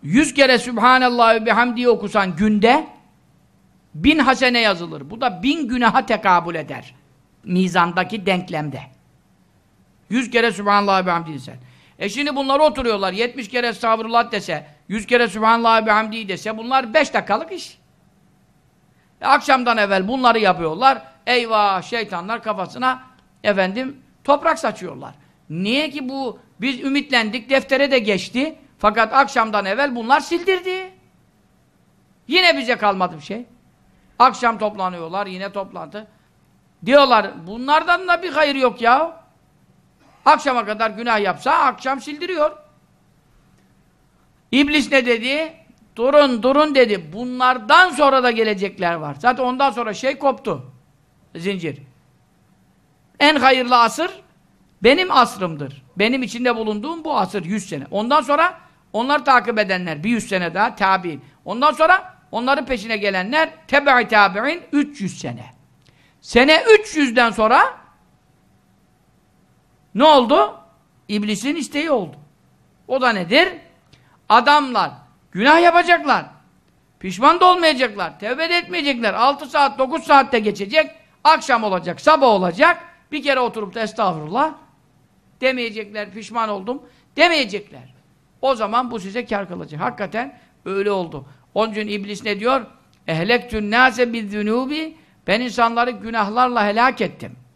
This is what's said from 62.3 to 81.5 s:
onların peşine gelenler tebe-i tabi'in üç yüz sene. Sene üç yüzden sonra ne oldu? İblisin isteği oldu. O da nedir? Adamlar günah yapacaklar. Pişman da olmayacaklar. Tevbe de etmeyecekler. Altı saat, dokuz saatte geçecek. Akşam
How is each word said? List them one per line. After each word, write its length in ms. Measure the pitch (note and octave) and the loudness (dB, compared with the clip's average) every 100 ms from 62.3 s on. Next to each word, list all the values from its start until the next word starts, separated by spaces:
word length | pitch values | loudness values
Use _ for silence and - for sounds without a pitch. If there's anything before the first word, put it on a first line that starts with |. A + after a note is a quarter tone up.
onların 340 | G#3+ B3 C#4 C4 | -6 0 0 0
peşine 300 | B3+ G#3+ A3 | -6 -4 -4
gelenler 540 | G3+ F#3+ F#3 D4 D#4+ - - | -2 -2 -2 0 0 -4 0
tebe-i 400 | C#4 C#4+ B3 A#3 | 0 4 2 4
tabi'in 540 | A3 G3+ F#3+ B3 F4 - | 4 4 2 -4 -4 -2
üç 280 | C#4+ C#4+ - | -2 -2 -4
yüz 180 | F#3+ - | -10 -8
sene. 280 | D3+ A#2+ - - _ _ _ _ _ _ | -12 -12 -16 -20 _ _ _ _ _ _
Sene 420 | - A#3 C4+ D#4 A#4 G#4+ | -2 2 4 4 6 4
üç 180 | G#4+ D#4 | 4 -2
yüzden 340 | C#4 A#3 A#3 | 0 2 2
sonra 320 | G#3+ A3 C4 A#4 - - _ _ _ _ _ _ _ _ _ _ _ _ _ _ _ _ _ _ _ _ | 2 2 4 2 -2 -20 _ _ _ _ _ _ _ _ _ _ _ _ _ _ _ _ _ _ _ _
ne 100 | F#3+ | 2
oldu? 560 | D4+ D4 A#3 D4+ G#4 - - _ _ _ _ | 6 6 6 2 2 -2 -20 _ _ _ _
İblisin 480 | G#3 G#3 G3+ A#3 E4 | -4 -2 -4 -4 -4
isteği 340 | B3+ D4 D#4+ | -4 -4 -2
oldu. 260 | C4+ E3 B2 _ _ _ _ _ _ - | -2 -2 -12 _ _ _ _ _ _ -6
O 120 | C4 | 0
da 120 | B3+ | 0
nedir? 360 | G#3+ E3+ B3 F#4 F4 - _ _ _ _ _ _ | 0 2 2 2 -2 -20 _ _ _ _ _ _
Adamlar 600 | A3 A#3+ D4 C#4 A#3 F3 - - _ _ | 4 6 2 2 -2 -4 -6 -20 _ _
günah 300 | F3 A#3+ D#4+ | -2 4 6
yapacaklar. 640 | F4 E4+ F4 E4+ D4 A3 D3+ - _ _ _ _ _ _ | 6 4 4 2 2 -2 -2 -18 _ _ _ _ _ _
Pişman 400 | F#3+ F3+ C4+ E4+ | -12 0 2 6
da 40 | |
olmayacaklar. 720 | F4+ F4+ E4 C#4 B3+ G3+ E3+ D3 | 6 6 2 2 -2 -4 -8 -8
Tevbe 300 | G#3 C4 E4 | -8 -4 -2
de 80 | F4 | -2
etmeyecekler. 580 | F4 F4+ C#4+ B3+ A3+ | -2 -4 -2 -2 -2
Altı 320 | F#3+ B3 C#4+ D4 | 2 0 0 -4
saat, 320 | D4+ C#4 C4+ | 0 0 0
dokuz 260 | C4 D#4 | -4 -4
saatte 340 | - C#4+ C4+ B3 | 4 4 4 0
geçecek. 520 | G#3+ G3+ G3+ D4+ D4+ - _ _ | -2 -4 -2 0 -2 -6 _ _
Akşam 400 | D4 D#4 D#4 | 4 4 2